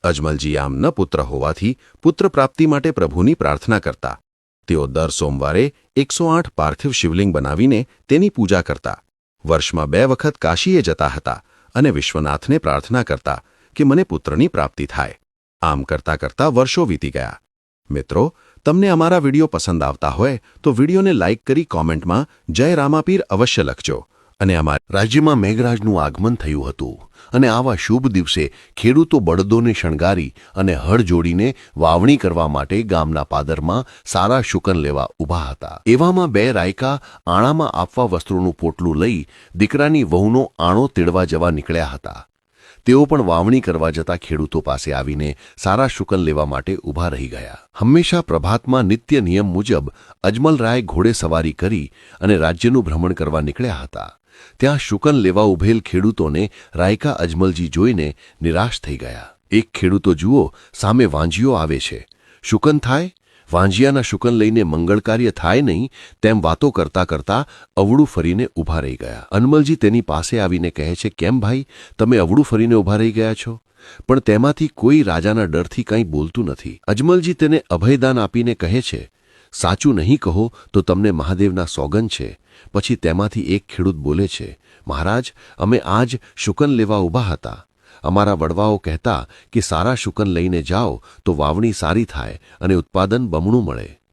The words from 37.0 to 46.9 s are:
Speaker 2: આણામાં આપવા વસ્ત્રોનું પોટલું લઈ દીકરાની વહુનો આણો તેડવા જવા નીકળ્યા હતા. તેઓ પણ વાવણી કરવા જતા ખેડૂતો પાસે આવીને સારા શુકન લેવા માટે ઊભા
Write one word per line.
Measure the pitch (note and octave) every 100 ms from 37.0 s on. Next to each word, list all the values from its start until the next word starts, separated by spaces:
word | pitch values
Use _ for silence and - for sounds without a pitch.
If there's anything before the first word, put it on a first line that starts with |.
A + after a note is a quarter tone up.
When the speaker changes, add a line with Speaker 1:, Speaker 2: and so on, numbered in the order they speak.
| - - -
Speaker 2:
આણામાં | F2+ B2 D#3 D3
આપવા | - F2+ -
વસ્ત્રોનું | A#2+ F2+ - F#2+ F#2
પોટલું | D#2+ E2 - F2 D2+
લઈ | G#2 F#2 C#2 - _
દીકરાની | F2 G#2 C#3+ D3 D#3
વહુનો | G2 F2 G#2 B2 C3 -
આણો | E2+ G2+ C3+
તેડવા | - E2+ F2+
જવા | F2 E2 F2
નીકળ્યા | D#2 - E2 D2
હતા. | C#2 - - - _ _ _ _ - -
તેઓ | C3
પણ | D3 D3+
વાવણી | F#2+ E2 G2 B2+
કરવા | F#2 E2 D#2+
જતા | D#2 D#2 F2
ખેડૂતો | - D2+ D#2 D#2+
પાસે | D2 C2+ D#2
આવીને | C2+ C2+ D2 D2 C#2 - -
સારા | F#2+ G#2 C3
શુકન | - - F#2+
લેવા | D#2+ D2
માટે | D2 C2+ D#2 F#2+
ઊભા | -